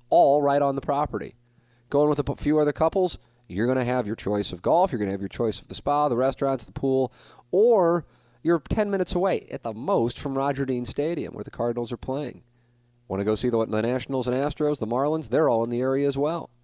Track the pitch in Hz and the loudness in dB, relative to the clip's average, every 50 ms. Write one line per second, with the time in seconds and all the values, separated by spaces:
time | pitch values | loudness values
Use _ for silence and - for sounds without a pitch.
0 | _ - 151 170 170 139 139 147 143 143 139 143 143 139 139 139 - - 139 139 | _ 2 4 6 6 6 6 4 4 4 4 4 2 2 0 -2 -2 -2 -2 -2
1 | 151 147 - 101 80 64 - _ _ _ _ _ _ _ _ _ _ - - 143 | -2 -2 -4 -8 -8 -10 -16 _ _ _ _ _ _ _ _ _ _ -2 2 4
2 | 147 151 151 139 139 - 135 - - 143 156 156 151 147 147 - 160 165 - 196 | 4 4 2 0 -2 -4 -4 -4 0 2 2 4 2 2 2 2 0 2 2 2
3 | 185 175 - - _ _ _ _ _ - 90 90 113 120 127 131 123 120 127 127 | 0 0 -2 -6 _ _ _ _ _ -8 -4 -2 0 0 0 0 0 0 0 0
4 | 117 101 113 - - - 104 104 101 - - 85 - 120 147 170 185 190 - 110 | -2 -2 -4 -6 -4 -2 -2 0 -2 -2 -4 -4 0 2 2 2 2 0 0 -2
5 | 104 98 98 95 98 95 - - 120 110 101 - - - 95 - - 139 143 147 | -2 -2 -4 -4 -6 -8 -4 -2 -2 -2 -2 -6 -10 -12 -12 -8 -4 -2 0 0
6 | 147 151 123 117 127 135 135 - 139 135 135 123 - - - - - 135 131 131 | 0 0 0 0 0 0 0 -2 -2 -2 -2 -4 -6 -8 -8 -4 -2 0 0 0
7 | 131 120 _ - - - - - - - - 180 214 247 233 208 175 165 170 175 | 0 -2 _ -12 -20 -20 -20 -20 -12 -2 2 4 6 6 6 6 6 4 2 2
8 | - - _ _ _ _ _ _ - 165 170 160 - - - 220 208 202 202 190 | -2 -6 _ _ _ _ _ _ 0 2 2 2 0 -2 0 0 0 0 0 -2
9 | 180 - - 175 180 196 156 110 - - - 139 - 120 110 107 127 175 202 160 | 0 0 0 0 0 0 0 -2 -4 -6 -12 -8 -8 -8 -8 -6 -2 0 2 2
10 | 113 120 - - - 143 135 135 135 143 139 131 139 127 131 123 123 117 - - | 2 0 -2 -4 -6 -4 -2 0 0 0 0 -2 -2 -2 -2 -4 -4 -6 -4 -4
11 | 143 160 170 156 110 82 - - 104 - - - 117 120 117 120 120 113 120 - | -4 -4 -2 -4 -6 -8 -8 -10 -12 -10 -6 -4 -2 -2 -2 -4 -4 -6 -8 -10
12 | - - 131 143 151 120 98 95 - _ _ _ _ _ _ _ _ _ _ _ | -6 -6 -6 -6 -6 -8 -10 -14 -20 _ _ _ _ _ _ _ _ _ _ _
13 | _ - 98 95 101 104 110 107 - 123 117 113 113 104 107 107 110 117 123 131 | _ -6 -4 -2 0 0 0 0 0 0 2 0 0 0 0 -2 0 0 -2 -2
14 | - - 135 131 120 127 123 131 139 151 - - 156 147 151 - 120 107 117 127 | -4 -4 -4 -4 -2 -2 -2 -2 -2 -2 -2 -2 -2 -2 -2 -2 -4 -4 -2 0
15 | 139 147 156 160 151 - 113 143 160 139 120 113 117 120 120 120 127 131 135 139 | 0 0 -2 -2 -4 -2 0 2 2 4 2 2 0 0 -2 -2 0 0 0 0
16 | 143 143 131 135 143 151 170 170 131 - _ _ | 0 0 0 0 -2 -2 -2 -4 -8 -10 _ _